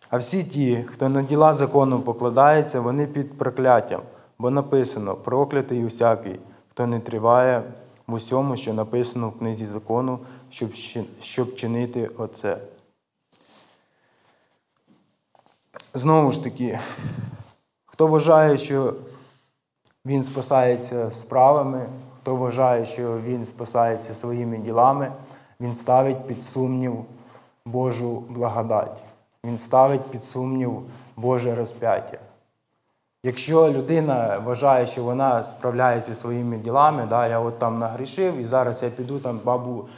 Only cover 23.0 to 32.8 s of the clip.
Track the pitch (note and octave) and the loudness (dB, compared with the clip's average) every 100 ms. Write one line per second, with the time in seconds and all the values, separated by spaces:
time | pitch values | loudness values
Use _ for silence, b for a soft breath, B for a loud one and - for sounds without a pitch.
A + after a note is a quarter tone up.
23 | A#2+ A#2 A#2 B2 A2+ - A#2 A#2+ A#2 A2 | -4 -4 -4 -6 -8 -12 -4 0 2 0
24 | - A2 A#2+ A#2+ A#2+ A2+ A2 A2+ B2+ C#3 | -6 -10 -8 -6 -6 -6 -2 4 4 4
25 | C3 - B B B - B2 A#2 - B2+ | -2 -8 B B B -10 -8 -6 2 2
26 | C3+ C3 C3 A2+ - C3+ C3 B2+ B2+ A2+ | 4 -2 -6 -12 -8 -4 -2 -2 -2 -6
27 | A2+ B B B B _ A#2 B2 C3 A#2 | -10 B B B B _ -8 -2 -2 -2
28 | A#2+ A#2 A#2+ A#2+ A#2+ A2 A2+ G#2+ G#2 - | -6 -6 -10 -6 -4 -2 0 0 -2 -8
29 | - _ _ _ A#2 A#2 - C3 C3+ C#3 | -20 _ _ _ -10 -10 2 4 6 4
30 | C3+ B2 - B2+ B2+ C3 B2 A2 B B | -4 -12 -10 -8 -4 -2 -4 -6 B B
31 | B - B2 B2+ A#2+ A#2 A2+ - A2+ F#2+ | B -4 0 0 0 -2 -4 -2 0 0
32 | - - - _ _ _ _ _ | -2 -14 -20 _ _ _ _ _